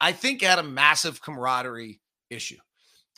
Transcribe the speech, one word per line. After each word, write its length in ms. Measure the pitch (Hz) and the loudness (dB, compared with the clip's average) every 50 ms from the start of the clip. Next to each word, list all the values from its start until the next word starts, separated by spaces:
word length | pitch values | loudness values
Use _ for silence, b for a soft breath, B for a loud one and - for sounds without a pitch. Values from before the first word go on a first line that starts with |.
I 100 | 147 170 | 0 0
think 320 | 180 180 - 254 277 247 196 | 0 0 -2 -2 -2 0 4
had 160 | 185 185 180 | 4 4 4
a 60 | 156 | 2
massive 580 | 147 131 135 143 147 156 151 - 165 139 - - | -4 0 4 6 6 6 4 0 -4 -6 -8 -12
camaraderie 800 | - 151 127 123 127 127 127 123 127 117 117 117 110 107 - _ _ _ _ _ _ | -12 -10 -4 -2 0 0 0 -2 -6 -10 -10 -14 -14 -16 -20 _ _ _ _ _ _
issue. 260 | 120 113 - - - - _ _ _ b b b b b b b _ | -12 -12 -12 -12 -12 -16 _ _ _ b b b b b b b _